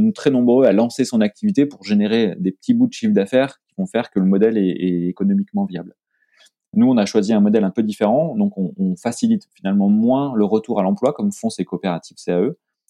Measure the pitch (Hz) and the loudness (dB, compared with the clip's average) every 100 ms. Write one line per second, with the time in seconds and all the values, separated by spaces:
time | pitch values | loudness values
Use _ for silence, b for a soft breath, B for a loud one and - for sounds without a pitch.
0 | 110 107 - 131 123 123 131 98 117 - | 0 0 0 2 4 4 4 2 0 -2
1 | 123 117 104 - 107 101 143 - - 104 | -2 0 -2 -2 -2 0 0 -2 -2 0
2 | 104 113 113 - 92 - - 120 123 - | 2 0 0 -2 -4 -4 -2 0 0 0
3 | 110 104 101 127 135 - _ - 95 113 | 0 0 2 0 0 -4 _ -10 -6 -4
4 | 123 - 95 95 110 110 92 82 92 90 | -4 0 2 4 2 2 0 0 -2 -2
5 | 87 90 98 101 101 104 98 87 87 - | -4 -2 0 0 -2 -4 -4 -6 -12 -18
6 | _ b b b b _ _ - 120 123 | _ b b b b _ _ 2 2 4
7 | 101 110 101 110 104 110 98 - 107 104 | 2 0 2 2 4 2 0 -2 -4 -2
8 | 104 123 165 117 101 - - - - 185 | 0 0 -2 -2 -2 -2 -6 -4 -4 -4
9 | - - 117 113 - _ 98 101 98 104 | -6 -2 0 -2 -4 _ -4 0 2 2
10 | 113 131 139 120 104 110 107 107 95 101 | 2 0 -2 -2 0 0 -2 -2 -2 0
11 | 120 - 104 101 113 - 90 90 95 85 | -2 -2 -4 -4 -8 -6 -8 -6 -6 -6
12 | - - - 87 107 165 _ _ _ | -10 -12 -4 -2 -2 -4 _ _ _